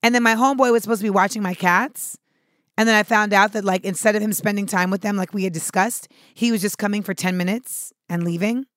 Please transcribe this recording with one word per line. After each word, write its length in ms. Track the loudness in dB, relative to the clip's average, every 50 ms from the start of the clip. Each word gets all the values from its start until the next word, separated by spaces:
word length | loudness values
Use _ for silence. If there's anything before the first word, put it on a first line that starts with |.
| 2
And 120 | 2 2
then 80 | 4 2
my 120 | 2 2
homeboy 360 | 4 2 2 4 4 2 4 4
was 100 | 2 2
supposed 180 | 0 -4 -2
to 60 | -2
be 40 | 0
watching 320 | 2 2 2 0 0 -4 -4
my 120 | -4 -4
cats. 600 | 0 2 2 4 4 2 -2 _ -12 -14 -14 -14 -16 _ _ _ _ _ _ _ _ _ _ _ 0
And 100 | 2 4
then 60 | 4
I 80 | 4 4
found 300 | 4 2 2 2 4 4
out 200 | 4 4 2 0
that, 120 | -2 -2
like, 200 | 0 -2 -2 -2
instead 300 | -4 -6 0 0 2 2
of 80 | 2 0
him 100 | -2 -4
spending 340 | -2 -2 -2 -2 -2 -4
time 240 | -2 0 0 0 0
with 100 | -2 -2
them, 160 | -2 -2 -2
like 180 | -2 -4 -4 -4
we 100 | -4 -4
had 80 | -2 -4
discussed, 560 | -4 -8 -4 0 0 0 0 -2 -8 -12 _ _ _ _ _ _
he 200 | -2 0 0 0
was 100 | 0 0
just 160 | -2 -4 -2
coming 240 | -2 -2 -2 -2 -4
for 120 | -4 -6
ten 220 | -4 -2 -2 -2
minutes 560 | -2 -2 -2 -2 -4 -6 -10 -12 -12 -12 -14 _ _ _ _
and 140 | -4 -2 -2
leaving. 440 | -2 -2 -2 -2 -2 -2 -2 -6 _ _